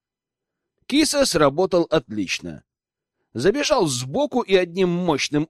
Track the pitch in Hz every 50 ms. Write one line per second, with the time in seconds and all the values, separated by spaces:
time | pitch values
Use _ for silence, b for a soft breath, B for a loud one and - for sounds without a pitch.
0 | _ _ _ _ _ _ _ _ _ _ _ _ _ _ _ _ _ - 247 294
1 | 311 - - 285 269 - - 160 151 139 139 156 190 185 - 175 165 - - 160
2 | - - 107 104 95 85 - - - 87 76 67 - _ _ _ _ _ _ _
3 | _ _ _ _ _ _ - 110 127 185 226 285 294 - 294 262 190 151 127 123
4 | 127 131 147 247 294 269 - 247 214 - 190 180 185 170 170 196 185 175 170 175
5 | 180 175 151 127 - - 139 147 156 -